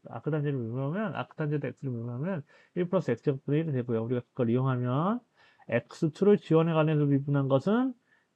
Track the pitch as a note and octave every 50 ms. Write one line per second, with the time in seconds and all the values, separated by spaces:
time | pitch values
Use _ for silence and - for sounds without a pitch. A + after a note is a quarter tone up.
0 | - - A#2+ A#2 - D#3 D#3 D#3 C#3+ D3 C#3 C3 A#2 A2 A#2 C3 C3+ C#3 E3 G#3
1 | A3+ G3 - A2+ B2 - - - D#3 D3 D3+ D3 C#3+ B2 - - C#3 C3+ B2 A#2
2 | A#2 A#2+ A#2+ B2 D3 F#3+ G3 D3 C#3+ _ - - - _ - F3+ F3 F3 F#3+ F3+
3 | D3+ - A#2+ - - D3+ C3+ C3+ - - C#3+ D#3 E3 D#3+ C#3+ B2+ A#2 A#2+ A#2 A2+
4 | A2+ A#2 B2+ B2 - _ - - B2 A2+ A#2 B2+ C3 C3+ B2+ B2 B2 B2 B2+ C#3+
5 | E3 G3 A#3 B3 _ _ _ _ - _ _ _ - - A#2 A#2 - - - -
6 | F3 D#3 - - G3 G3+ G#3 - - - D#3+ D#3+ E3 E3+ D#3+ D#3+ D#3 D#3 D#3 D3
7 | D3 C#3+ C#3 C#3 C#3 D3 C#3+ C#3 C3+ C3 C3+ C3 - G3 G#3+ A#3+ C4 C4+ B3+ _
8 | _ _ _ _ _ _ _